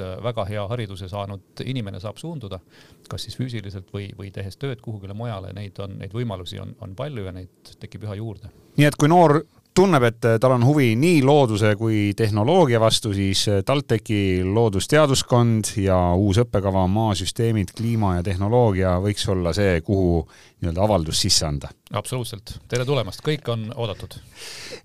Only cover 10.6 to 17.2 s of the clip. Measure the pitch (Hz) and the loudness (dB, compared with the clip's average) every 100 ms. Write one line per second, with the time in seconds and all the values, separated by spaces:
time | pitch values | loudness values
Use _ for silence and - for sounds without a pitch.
10.6 | 120 151 123 110 165 160 131 147 127 104 | 4 4 4 4 4 4 6 6 4 4
11.6 | 107 101 113 107 104 98 110 104 113 185 | 2 2 0 0 0 0 0 2 2 4
12.6 | 151 117 110 - 113 98 98 92 - 101 | 4 4 4 2 0 -2 0 0 0 0
13.6 | 95 143 - 113 - 104 98 92 92 107 | 0 -2 0 -2 0 0 0 0 0 2
14.6 | 113 98 - 151 147 135 - 120 120 113 | 2 0 2 4 4 2 2 2 4 2
15.6 | 101 - 95 92 87 90 104 95 120 104 | -2 -2 0 2 2 2 4 2 2 0
16.6 | 98 95 92 104 110 95 | 0 2 2 2 0 -2